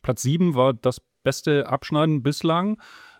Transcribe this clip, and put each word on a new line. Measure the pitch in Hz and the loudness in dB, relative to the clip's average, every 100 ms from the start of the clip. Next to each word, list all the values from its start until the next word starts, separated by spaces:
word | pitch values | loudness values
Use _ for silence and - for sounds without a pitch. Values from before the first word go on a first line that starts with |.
Platz | - 113 | -6 -2
sieben | 131 165 180 | -2 0 2
war | 127 135 | 2 2
das | 120 127 - - _ | 2 -2 -4 -10 _
beste | 135 - - 143 - | -4 -2 0 0 0
Abschneiden | 139 - 151 160 151 | -4 -2 0 2 2
bislang. | 135 147 165 165 202 214 - - - | -2 -2 0 0 -2 -4 -10 -20 -20